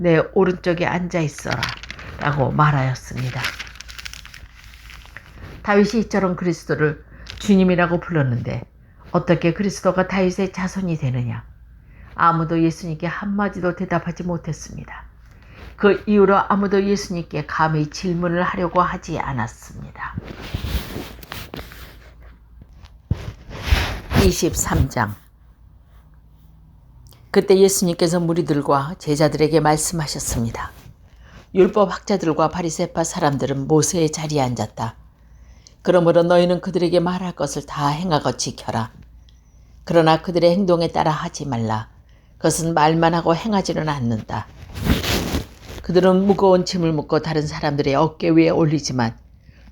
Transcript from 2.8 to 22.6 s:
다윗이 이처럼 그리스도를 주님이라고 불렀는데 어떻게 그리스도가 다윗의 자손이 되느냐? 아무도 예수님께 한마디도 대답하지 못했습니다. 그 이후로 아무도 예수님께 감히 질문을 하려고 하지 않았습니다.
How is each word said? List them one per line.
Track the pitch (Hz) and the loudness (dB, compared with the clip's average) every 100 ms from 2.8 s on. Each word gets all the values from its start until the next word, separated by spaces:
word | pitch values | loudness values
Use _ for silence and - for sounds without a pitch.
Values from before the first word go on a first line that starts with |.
| 131 127 - 120 127 120 120 - - - - - - - - - - - - - - - - - - - - - | 0 -4 -8 -8 -8 -6 -8 -10 -16 -18 -20 -16 -16 -16 -18 -20 -20 -20 -20 -20 -20 -20 -20 -20 -20 -20 -18 -8
다윗이 | - 202 202 233 | 2 4 4 2
이처럼 | 208 208 190 180 | 0 0 0 0
그리스도를 | 180 165 - 151 151 156 - - - - | -2 -4 -2 0 0 -2 -12 -20 -18 -6
주님이라고 | - 190 185 170 170 175 | 2 4 6 4 2 0
불렀는데 | - 160 131 120 120 120 - - - - - | -2 0 0 -2 -4 -8 -10 -20 -20 -20 -4
어떻게 | 180 175 170 170 | -2 2 2 2
그리스도가 | 160 196 - 190 175 185 | 0 -2 -2 0 0 0
다윗의 | 190 185 185 190 | 0 0 0 -4
자손이 | 185 185 190 185 160 | -4 -6 -4 -4 -2
되느냐? | 135 123 120 113 - - - - - - - | -2 -2 -4 -6 -10 -20 -20 -20 -20 -20 -12
아무도 | - 170 165 160 165 | 0 2 2 0 2
예수님께 | 165 160 175 156 175 | 0 0 -8 -6 -6
한마디도 | - 208 202 202 196 180 170 | -6 -6 -2 -4 -2 -4 -2
대답하지 | 185 170 175 170 | -2 -2 -4 -6
못했습니다. | 180 170 - 151 - - - - - - - - - - - - | -6 -6 -6 -10 -12 -16 -16 -16 -20 -20 -20 -20 -20 -20 -20 0
그 | 208 190 - | 2 2 2
이후로 | 208 190 196 | 4 6 4
아무도 | - 202 196 196 | 2 0 2 2
예수님께 | 202 202 - 175 156 151 151 | 2 0 -2 -8 -6 -8 -6
감히 | - 160 156 147 | -2 0 0 -2
질문을 | - 185 170 175 170 | -4 -4 -2 0 0
하려고 | 180 - 175 180 | -2 -2 -2 0
하지 | 175 185 - 156 | 0 -2 -8 -6
않았습니다. | - 127 110 - - - - - - - - - - - - - - - - - - - - - - - - - - - - - - - | -4 -4 -6 -8 -18 -16 -16 -14 -12 -12 -12 -14 -10 -8 -6 -6 -6 -12 -14 -16 -16 -14 -14 -14 -16 -18 -20 -20 -20 -20 -20 -20 -20 -20